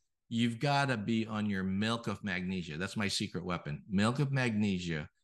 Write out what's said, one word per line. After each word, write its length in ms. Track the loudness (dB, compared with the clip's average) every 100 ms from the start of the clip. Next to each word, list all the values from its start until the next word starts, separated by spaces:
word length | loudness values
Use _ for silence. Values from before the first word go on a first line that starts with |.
| _ _ _
"You've 320 | 2 2 2
gotta 380 | 2 4 2 0
be 280 | 0 0 0
on 240 | -2 0
your 140 | 0
milk 440 | 0 2 2 0 -2
of 160 | -4
magnesia." 540 | -4 -2 -2 -4 -4 -4
That's 200 | -4 -2
my 100 | -2
secret 380 | 0 -2 -4 -4
weapon. 380 | -4 -4 -8 -2
Milk 300 | 2 2 2
of 120 | 0
magnesia, 760 | 2 2 2 2 0 -2 -4 -6 _